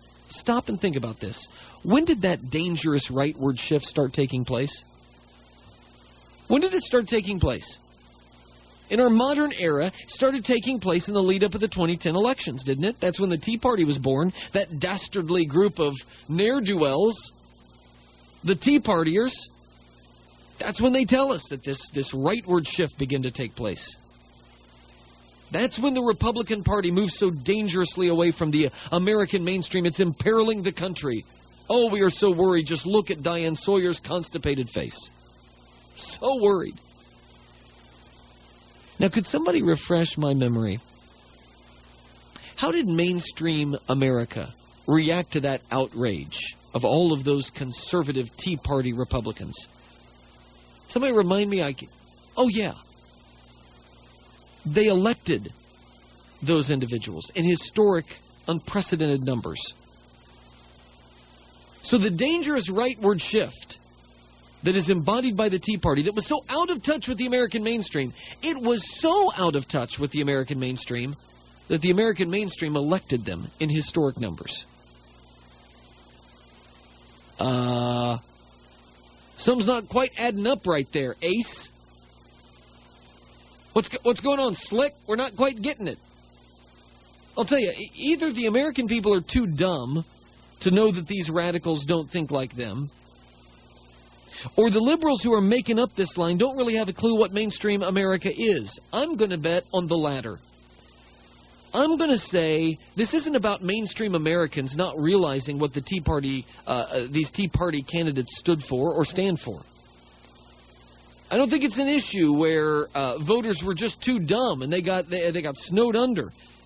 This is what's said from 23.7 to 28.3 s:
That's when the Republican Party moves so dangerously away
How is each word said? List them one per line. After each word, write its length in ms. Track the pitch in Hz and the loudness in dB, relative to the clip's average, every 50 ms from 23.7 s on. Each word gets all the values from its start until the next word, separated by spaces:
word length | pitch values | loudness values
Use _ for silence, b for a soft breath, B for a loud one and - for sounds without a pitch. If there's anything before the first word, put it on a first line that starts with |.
| 87 - - - - - - - - - - - - - - - - - - - - - - - - - - - - - - - - - - - - | -4 -4 -8 -10 -12 -14 -16 -18 -18 -18 -18 -18 -18 -18 -18 -18 -18 -18 -18 -18 -18 -18 -18 -18 -18 -18 -18 -18 -18 -18 -18 -18 -18 -18 -10 -4 -2
That's 260 | 175 233 247 - - | 0 0 0 0 0
when 160 | 226 285 262 | 0 2 2
the 80 | 254 247 | 2 2
Republican 600 | 202 214 - - 233 233 233 226 - 220 208 175 | 2 2 2 2 0 0 0 -2 -2 -2 0 0
Party 280 | - 196 208 190 175 | 2 2 2 2 2
moves 240 | 175 185 208 190 - | 4 4 2 2 2
so 160 | - 208 190 | 2 2 2
dangerously 800 | 175 147 127 123 196 214 214 202 165 185 180 165 - 175 185 175 | 2 0 0 0 2 2 2 0 2 2 0 0 0 2 2 4
away 220 | 170 165 170 175 | 4 6 4 4